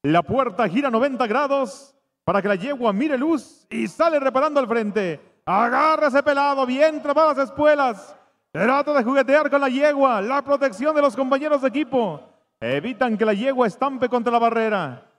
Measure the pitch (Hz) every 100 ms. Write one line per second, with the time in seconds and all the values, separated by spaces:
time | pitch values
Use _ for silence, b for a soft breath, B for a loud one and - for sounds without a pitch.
0 | 143 170 170 240 247 185 214 196 277 226
1 | 277 254 240 240 285 277 262 - - _
2 | _ _ - 196 196 196 233 277 233 196
3 | 302 262 311 311 - _ _ 226 220 -
4 | 339 302 269 254 302 294 240 233 208 202
5 | 185 151 _ _ - 190 240 254 311 311
6 | 302 262 285 277 285 277 254 262 311 302
7 | 294 285 320 269 269 - 294 294 269 196
8 | - - _ _ _ 151 220 277 294 294
9 | 226 277 262 294 294 285 277 254 294 285
10 | 269 220 208 277 269 285 277 190 294 302
11 | 285 226 262 269 302 285 262 247 269 254
12 | 208 147 - _ _ _ 117 135 226 240
13 | 254 214 220 208 262 254 233 - 277 262
14 | 247 247 233 233 233 226 220 202 147 123
15 | _